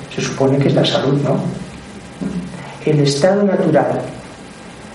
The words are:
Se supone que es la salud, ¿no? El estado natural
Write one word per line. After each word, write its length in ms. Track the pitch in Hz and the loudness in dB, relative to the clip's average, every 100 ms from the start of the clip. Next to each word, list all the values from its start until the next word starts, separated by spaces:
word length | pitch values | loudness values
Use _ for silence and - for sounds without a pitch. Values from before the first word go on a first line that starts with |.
| - | -10
Se 80 | - | -4
supone 360 | - - 135 139 | -4 2 2 4
que 120 | 143 | 4
es 40 | |
la 120 | 143 139 | 4 4
salud, 360 | 143 135 143 | 2 2 2
¿no? 180 | 139 - - - - - - - - - - - - - - - 151 | 2 0 -2 -4 -10 -14 -16 -16 -14 -8 -6 -6 -8 -10 -12 -6 0
El 140 | 147 | 2
estado 420 | 139 - 185 202 | 4 4 4 4
natural 580 | 202 185 180 147 123 - - - - - - - - - - | 4 2 4 4 4 0 -6 -10 -16 -18 -18 -18 -18 -18 -18